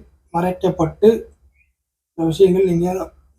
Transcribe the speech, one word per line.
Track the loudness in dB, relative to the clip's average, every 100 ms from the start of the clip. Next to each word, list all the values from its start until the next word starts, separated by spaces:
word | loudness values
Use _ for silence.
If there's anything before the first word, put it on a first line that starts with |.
| -10 _ _
மறைக்கப்பட்டு, | -6 -4 -2 -4 -2 -4 2 2 2 -4 _ _ _ _ _ _ _ _
சில | -4 -4
விஷயங்கள் | 2 4 4 0
நீங்க | 0 -2 -6 -10 -16 _